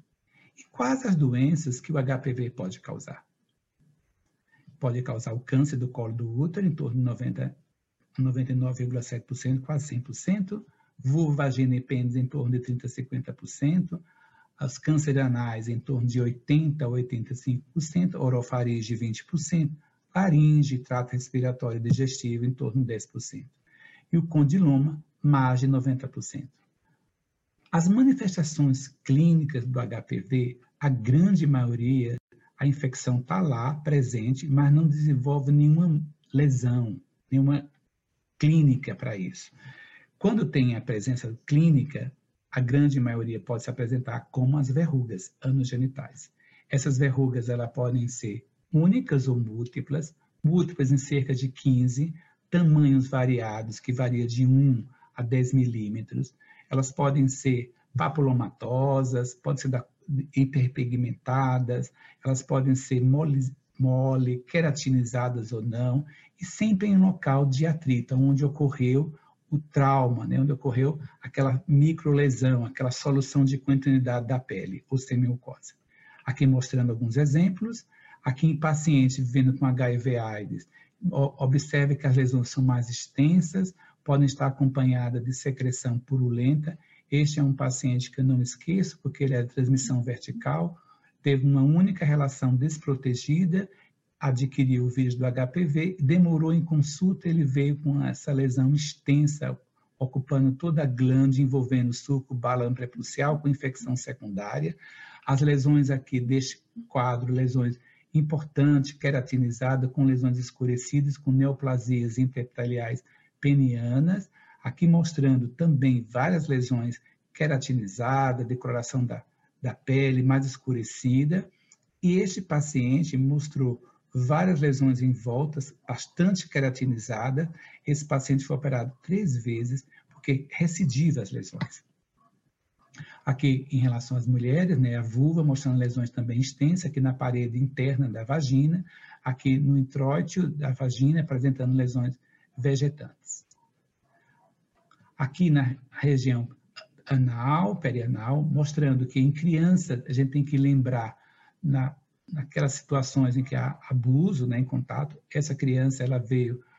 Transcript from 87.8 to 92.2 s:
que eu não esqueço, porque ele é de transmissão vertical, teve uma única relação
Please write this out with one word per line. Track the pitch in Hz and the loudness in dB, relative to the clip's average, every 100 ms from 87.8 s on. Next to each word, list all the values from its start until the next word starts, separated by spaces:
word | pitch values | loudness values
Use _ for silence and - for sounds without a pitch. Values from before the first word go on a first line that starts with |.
| 131 123 123 | -2 -2 -4
que | - | -2
eu | |
não | 131 127 | 2 2
esqueço, | 123 - - 190 180 - | 0 -6 -2 -2 -2 -4
porque | 143 - | -10 -4
ele | 139 | -2
é | 127 | -2
de | 120 | -4
transmissão | - 123 131 - 127 | -2 0 0 0 -2
vertical, | 120 120 - - 139 156 170 170 _ _ _ _ | -4 -6 -10 -8 -6 -4 -4 -8 _ _ _ _
teve | 147 139 | 0 2
uma | 139 139 | 4 4
única | 135 165 196 190 | 4 4 2 2
relação | 147 147 | 0 0